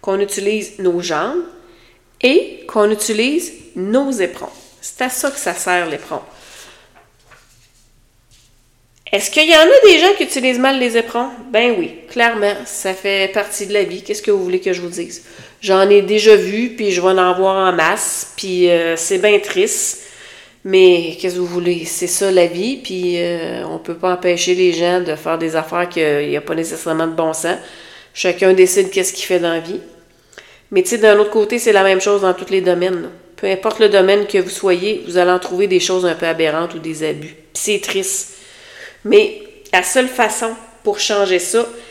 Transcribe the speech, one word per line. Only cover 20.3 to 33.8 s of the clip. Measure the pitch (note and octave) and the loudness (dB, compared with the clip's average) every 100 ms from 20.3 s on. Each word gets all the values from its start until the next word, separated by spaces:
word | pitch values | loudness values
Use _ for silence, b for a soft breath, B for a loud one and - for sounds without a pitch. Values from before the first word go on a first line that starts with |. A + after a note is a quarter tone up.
| B B B | B B B
Mais | F#3+ F#3+ F#3 F3 E3 E3 | 0 6 6 6 0 -6
qu'est-ce | F#3 F3+ | -6 -4
que | |
vous | F3+ | -4
voulez ? | F3 F3 E3+ D#3+ | -2 -2 -4 -6
C'est | - F3 | -6 -6
ça | - G3 | -2 2
la | F#3 E3+ | 4 2
vie, | E3+ A3 C4+ | 0 -6 -6
puis, | - F#3 F3+ F3 | -8 -6 -4 -2
euh, | F3 E3+ E3+ - E3+ | -4 -4 -6 -8 -10
on | D#3+ | -10
peut | E3 E3+ | -10 -4
pas | F#3 | -2
empêcher | F3+ F3+ F3 F3+ F3+ | 0 0 0 0 2
les | F#3 | 2
gens | E3 F3 F3+ | 2 0 0
de | E3+ D3+ | -2 -6
faire | E3 E3 | -4 -2
des | E3 D#3+ | -2 -4
affaires | D#3 E3+ F3 | -4 -4 -4
qu'il | E3+ D#3 D3 D3 | -2 0 0 -2
y | D3 | -4
a | |
pas | D3 E3 | -4 -6
nécessairement | D#3+ D#3+ E3+ D#3+ E3 | -6 -6 -4 -2 -2
de | |
bon | E3 D#3+ | -2 -4
sens. | D#3+ E3+ F#3+ B B B B B | -2 -4 -6 B B B B B
Chacun | - F#3 F3 F#3+ | -4 -4 0 2
décide | F#3+ F#3 G3+ F#3 | 6 4 4 0
qu'est-ce | F#3+ F3+ | -2 -4
qu'il | - - | -6 -2
fait | F3+ | -2
dans | E3+ | 0
la | E3 | -4
vie. | D#3+ G3+ - - _ _ B B B B B | -6 -12 -12 -20 _ _ B B B B B
Mais | G3 | 0
tu | F#3 | 0
sais, | A#3 | 4
d'un | G#3+ G#3 | 6 6
autre | G#3 | 4
côté, | A3 G#3 A#3+ | 2 0 0
c'est | A#3 | 2
la | G3+ | 4
même | G3 F#3+ | 4 2
chose | G3 G3+ | 2 2
dans | G3 | 2
tous | F3 F3+ | -2 -2
les | G3 | 0
domaines, | F3+ F3 F3+ F3+ | 0 0 -2 -4
là. | E3 - - - | -8 -14 -20 -8
Peu | G3 | -4
importe | F#3+ A3 | -2 -4
le | G#3+ | 2